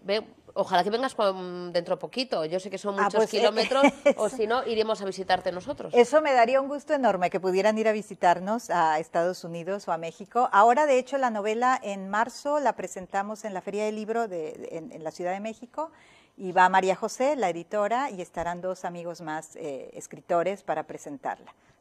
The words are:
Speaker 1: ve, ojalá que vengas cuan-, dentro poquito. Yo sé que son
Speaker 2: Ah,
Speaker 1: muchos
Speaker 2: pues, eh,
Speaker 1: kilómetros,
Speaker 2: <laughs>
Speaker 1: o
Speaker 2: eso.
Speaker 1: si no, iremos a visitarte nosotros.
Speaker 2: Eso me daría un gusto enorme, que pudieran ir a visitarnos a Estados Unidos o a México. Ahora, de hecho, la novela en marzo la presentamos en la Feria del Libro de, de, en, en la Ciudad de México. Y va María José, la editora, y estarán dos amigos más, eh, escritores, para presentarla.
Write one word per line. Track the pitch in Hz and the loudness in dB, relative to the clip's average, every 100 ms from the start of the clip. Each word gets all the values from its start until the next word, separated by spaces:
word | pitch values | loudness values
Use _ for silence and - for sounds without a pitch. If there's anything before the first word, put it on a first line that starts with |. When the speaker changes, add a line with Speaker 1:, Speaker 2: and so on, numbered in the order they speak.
Speaker 1:
ve, | 185 214 - - - | -2 -2 -4 -16 -10
ojalá | - 170 180 | -4 2 2
que | 185 | 2
vengas | 214 262 - | 0 -2 0
cuan-, | 202 190 180 180 175 | 0 0 -6 -8 -4
dentro | 175 175 180 | -2 -2 -4
poquito. | 156 240 254 190 | -6 -6 -4 -2
Yo | 156 180 | -2 -4
sé | 208 | -4
que | 190 | -8
son | 208 196 | -4 0
Speaker 2:
Ah, | |
Speaker 1:
muchos | 202 208 | 0 2
Speaker 2:
pues, | 214 | 2
eh, | 214 | 2
Speaker 1:
kilómetros, | 214 220 214 269 | 2 2 0 4
Speaker 2:
<laughs> | 277 277 294 - | 4 4 2 2
Speaker 1:
o | 214 | 0
Speaker 2:
eso. | 254 | 0
Speaker 1:
si | 214 | 0
no, | 247 | 0
iremos | 220 214 220 196 | 0 0 0 -2
a | 196 | -4
visitarte | 185 185 180 185 | -6 0 0 0
nosotros. | 175 233 294 165 240 | -6 -8 -10 0 4
Speaker 2:
Eso | 240 302 | 6 4
me | 302 | 4
daría | 254 233 269 | 4 4 2
un | 269 | 0
gusto | 285 - | -6 -2
enorme, | 285 233 185 175 | 0 2 2 0
que | 180 | 0
pudieran | 185 185 208 220 | 0 2 2 2
ir | 220 | 0
a | |
visitarnos | 214 196 190 180 175 185 233 - | 0 -4 0 4 4 2 -4 -2
a | 175 160 156 | 2 2 2
Estados | 160 175 175 180 | 0 0 0 -2
Unidos | 170 170 165 202 190 | -8 -8 -6 -6 -4
o | |
a | 165 | -6
México. | 165 - 202 233 247 | -6 -12 -6 0 4
Ahora, | 196 226 247 302 | 8 8 8 6
de | 254 | 4
hecho, | 247 277 | 2 0
la | 254 | 0
novela | 214 208 226 247 247 | 0 -2 2 2 2
en | 214 196 190 | -2 -8 -4
marzo | 208 240 - 285 294 | -2 -2 -2 -2 0
la | 247 208 | 0 -2
presentamos | 190 190 180 196 208 214 | -6 -10 -6 -4 -4 -8
en | 214 | -8
la | 190 | -8
Feria | 202 202 214 | -6 -4 -4
del | 214 | -4
Libro | 208 226 226 | -4 -4 -4
de, | 175 156 | -6 -8
de, | - - 160 | -10 -12 -12
en, | 160 | -12
en | 160 | -10
la | 156 | -10
Ciudad | - 175 | -6 -6
de | 196 | -4
México. | 226 220 233 - 320 _ _ _ _ - | -8 -12 -14 -10 -10 _ _ _ _ -12
Y | 190 | 0
va | 170 185 | 6 6
María | 190 190 180 | 6 2 0
José, | 214 - 262 294 | -2 -2 0 0
la | 190 | -2
editora, | 170 170 214 208 240 277 | -4 -4 -2 0 0 -4
y | 185 | -6
estarán | 170 175 165 175 | -10 -6 -6 -6
dos | 185 185 | -8 -8
amigos | 185 170 170 165 | -8 -10 -10 -10
más, | 160 156 160 | -10 -10 -10
eh, | - 151 131 - | -12 -10 -10 -12
escritores, | - - 151 - 175 170 196 | -16 -16 -12 -2 0 0 -4
para | - 156 | -4 -4
presentarla. | 147 156 151 139 131 - - - _ _ | -6 -12 -14 -10 -8 -8 -12 -20 _ _